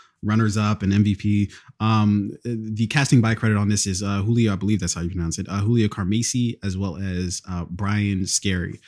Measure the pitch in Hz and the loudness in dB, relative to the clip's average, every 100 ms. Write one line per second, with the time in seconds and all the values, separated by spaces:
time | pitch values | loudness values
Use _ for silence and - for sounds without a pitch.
0 | - _ 104 110 110 104 107 107 98 101 | -20 _ 0 2 2 2 0 0 2 4
1 | 104 98 104 104 101 - - - 110 110 | 4 2 0 2 0 -4 -20 -4 0 4
2 | 104 104 101 - 117 113 110 107 113 151 | 4 2 0 -6 -8 -8 -6 -2 0 0
3 | 135 127 113 113 113 104 101 104 98 95 | 4 4 4 2 2 2 2 0 0 -2
4 | 101 98 101 117 110 95 98 107 87 - | -2 -2 0 2 2 0 0 0 0 -4
5 | 85 90 82 80 92 98 101 120 107 - | -4 -4 -4 -4 -4 -2 2 2 2 0
6 | 92 110 117 127 120 - 98 92 98 80 | -2 -2 -2 -2 -2 -2 -6 -4 -6 -6
7 | 98 90 90 - - 90 82 90 101 104 | -6 -4 -4 -6 -8 -8 -6 -6 -2 0
8 | 101 95 92 - 101 90 87 - | 0 0 -2 -2 -2 -2 -4 -8